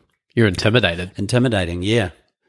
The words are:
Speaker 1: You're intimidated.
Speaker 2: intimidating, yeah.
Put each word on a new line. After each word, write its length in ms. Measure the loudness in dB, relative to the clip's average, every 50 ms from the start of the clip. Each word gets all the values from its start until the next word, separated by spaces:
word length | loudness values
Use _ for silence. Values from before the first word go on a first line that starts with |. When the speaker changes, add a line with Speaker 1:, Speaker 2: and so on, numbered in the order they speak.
| _ _ _ _ _ _ _
Speaker 1:
You're 100 | 2 2 2
intimidated. 640 | 2 2 0 2 2 4 2 0 -2 -4 -8 -10 -8 -8
Speaker 2:
intimidating, 640 | -6 -2 0 0 0 0 0 -2 -2 -4 -6 -6
yeah. 280 | -4 -2 0 0 -2 -4 -6 _ _ _ _ _ _